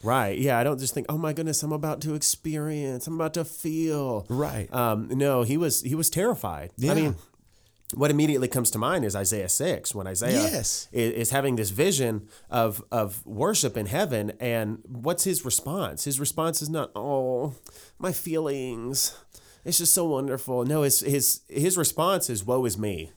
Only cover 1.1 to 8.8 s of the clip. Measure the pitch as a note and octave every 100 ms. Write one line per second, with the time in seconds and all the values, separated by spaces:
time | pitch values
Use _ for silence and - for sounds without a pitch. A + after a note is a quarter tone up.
1.1 | D#3 D#3+ D3 D#3+ D3 D3+ D3+ D#3 D3+ D#3
2.1 | D3+ - - E3 D#3 D3+ D3+ C#3 B2+ D#3+
3.1 | E3 D#3+ E3 D#3+ - D#3+ D#3+ D#3+ D3+ C3+
4.1 | A2 F#2+ B2 D3 A#2 - B2+ A#2+ G#2+ A2
5.1 | C3 C#3+ B2+ A#2 D3 E3 - B2 D#3 D#3+
6.1 | - A3 G#3 G2 D2+ D#2+ - B2 D3 D#3
7.1 | F2 - _ _ _ _ _ - A#2+ D3
8.1 | D3 D3+ C#3 B2+ C#3 A2+ G#2+